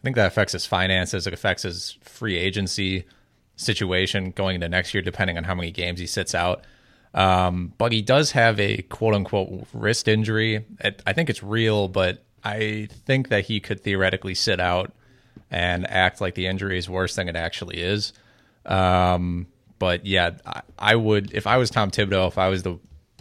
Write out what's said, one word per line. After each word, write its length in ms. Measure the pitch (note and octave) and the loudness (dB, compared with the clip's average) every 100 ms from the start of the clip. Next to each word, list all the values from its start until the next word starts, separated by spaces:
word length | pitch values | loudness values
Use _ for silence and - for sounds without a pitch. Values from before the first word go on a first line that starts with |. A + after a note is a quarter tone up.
I 20 | |
think 120 | C3 B2 | -4 0
that 100 | F#2+ | 2
affects 240 | A2 F#2+ | 2 0
his 140 | F2 - | -2 -2
finances. 600 | F#2 F#2 F#2 F2+ F#2 F#2 | 0 2 0 0 -4 -6
It 80 | |
affects 300 | F2 G2+ - | -4 -2 -2
his 340 | F#2 F2 - - | -4 -8 -12 -14
free 360 | - - A2 E2+ | -20 -8 -4 -2
agency 680 | F#2+ G2+ F#2+ - F#2+ F#2 - _ _ _ _ - | -2 -2 -2 -2 -2 -2 -6 _ _ _ _ -6
situation 760 | - G2+ F#2 F2+ F#2+ G2 F#2 | -4 -2 0 2 0 0 -4
going 240 | - F#2+ F2+ | -2 -2 -2
into 120 | E2+ | 0
next 260 | F2+ - | -2 0
year, 80 | G2 | -2
depending 340 | F2+ - F#2 E2+ | -4 -2 -2 -2
on 80 | E2+ | -4
how 100 | F2+ | -4
many 160 | E2+ | -4
games 280 | D#2+ F2 F2+ | -4 -6 -6
he 60 | E2+ | -6
sits 280 | - F2+ F2 | -6 -2 0
out. 280 | F2 - - _ _ _ _ | 0 -2 -6 _ _ _ _
Um, 600 | - F#2+ F#2 F2+ F2+ F2 - | 2 4 4 2 0 -6 -2
but 140 | A#2 | 0
he 80 | A2+ | 0
does 300 | G#2+ C#3 D3 | 4 2 4
have 280 | C3 A#2 G#2 | 4 4 4
a 220 | G2+ G#2 | 0 -2
quote-unquote 840 | - - A2 G#2 F#2+ G2+ F#2+ F#2+ - | -6 -2 2 2 0 -2 -2 -8 -12
wrist 340 | A#2 G#2+ A2+ A2 | -4 0 2 2
injury. 560 | G#2+ A2 A2 A2 G#2+ A2 - | 2 2 0 0 -2 -6 -6
It, 200 | G#2 - - | -4 -2 -2
I 80 | |
think 160 | A#2 B2+ | 0 0
it's 140 | - | -4
real, 440 | G2+ A2 A2 G#2+ G2 | -2 0 2 2 2
but 360 | F#2+ F#2 - _ _ | 0 0 -2 _ _
I 460 | A2 G#2+ G#2+ G#2+ G#2+ - - | -6 -2 -2 -4 -8 -8 0
think 240 | C3+ C3 | 0 2
that 160 | G#2 F#2+ | 0 2
he 160 | G#2+ | -4
could 180 | - G2+ | -4 -6
theoretically 540 | G#2 F#2+ F#2+ F#2 F#2+ F#2 | -2 2 2 0 -4 -2
sit 240 | - F2+ | 0 0
out 320 | F2+ F2+ - - _ _ _ - - | 2 0 -2 -10 _ _ _ -20 -8
and 400 | F2 F2 F2 - | -2 0 -2 0
act 300 | F#2 F#2 - | 2 2 2
like 160 | F#2+ F#2 | -4 -2
the 120 | F#2 | -2
injury 300 | F#2+ G2 F2+ | -2 -2 -4
is 120 | F2+ | -4
worse 260 | F#2 F2+ - | -2 -2 -2
than 140 | F2+ | -4
it 80 | E2 | -4
actually 420 | E2 - F2 E2+ | -6 -6 -8 -4
is. 320 | F2 G#2 - - _ _ _ _ - | -2 -2 -4 -10 _ _ _ _ -2
Um, 800 | F#2+ F#2 F2+ F2+ F2+ F2+ F2 F2 _ _ _ | 2 4 4 4 2 0 -4 -8 _ _ _
but 260 | F#2 F2+ G2 | 0 0 0
yeah, 260 | F#2+ E2+ D#2 - | 2 2 -2 -12
I, 160 | - - - | -12 -14 -2
I 180 | G#2+ A#2 | 4 4
would, 380 | G#2+ G#2 G2+ | 6 2 2
if 140 | G#2 - | -4 2
I 100 | B2+ | 2
was 140 | A#2 | 2
Tom 180 | - G2+ | 2 0
Thibodeau, 380 | - G2+ F#2+ F2+ | 0 2 2 2
if 100 | F#2+ | 2
I 120 | F#2+ | 2
was 120 | F#2+ | 2
the 160 | F2+ E2+ - - _ - | -2 -8 -14 -20 _ -20